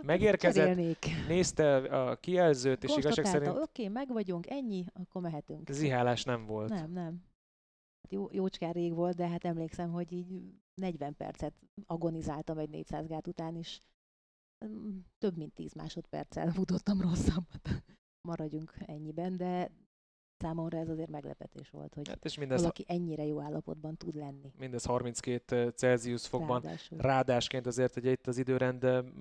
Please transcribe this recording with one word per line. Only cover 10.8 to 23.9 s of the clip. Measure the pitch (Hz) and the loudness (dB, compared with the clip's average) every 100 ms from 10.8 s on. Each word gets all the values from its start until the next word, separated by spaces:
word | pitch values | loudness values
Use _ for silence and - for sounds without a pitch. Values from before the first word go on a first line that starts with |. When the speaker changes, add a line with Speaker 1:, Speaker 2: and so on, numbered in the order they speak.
| 185 160 143 147 | -4 -2 -6 -6
Speaker 2:
percet | 156 - 151 - _ - 202 | -8 -6 -8 -8 _ -18 -8
agonizáltam | 165 170 165 160 156 156 156 | -2 -2 -2 -4 -4 -4 -4
egy | 151 | -4
négyszáz | 156 156 151 160 | -6 -6 -6 -4
gát | 160 165 | -6 -6
után, | 180 165 170 | -6 -6 -6
és, | 160 - _ _ _ _ _ _ _ _ 214 | -10 -12 _ _ _ _ _ _ _ _ -12
mm, | 214 214 190 175 _ | -10 -8 -10 -12 _
több | 208 170 | -2 -2
mint | 151 | -6
tíz | - 156 | -10 -12
másodperccel | 156 156 - - 151 143 160 160 | -10 -10 -10 -8 -8 -6 -2 0
futottam | 175 190 180 - 196 | 0 0 0 0 0
rosszabbat. | 180 170 - 165 175 - - | 2 2 2 0 -4 -8 -4
<laughs> | - - - _ _ 170 | -4 -6 -20 _ _ -8
Maradjunk | 165 156 156 160 - - | -6 -4 -6 -8 -12 -12
ennyiben, | 151 156 156 180 185 | -10 -8 -6 -6 -2
de | 180 180 180 - _ _ _ _ _ _ | -2 0 -2 -6 _ _ _ _ _ _
számomra | 165 165 165 165 | -4 -2 -2 -2
ez | 160 | -4
azért | 156 165 | -4 -6
meglepetés | 151 143 143 - - 139 | -8 -10 -12 -14 -16 -16
volt, | 147 147 | -14 -12
hogy | - 147 | -10 -8
Speaker 1:
Hát | - | -8
és | 160 147 | -8 -6
mindez | 139 175 | 0 2
Speaker 2:
valaki | 170 - - | 2 0 -4
ennyire | 175 175 151 | -2 -2 -2
jó | 151 147 | -2 -4
állapotban | 147 156 156 156 156 | -4 -6 -6 -8 -8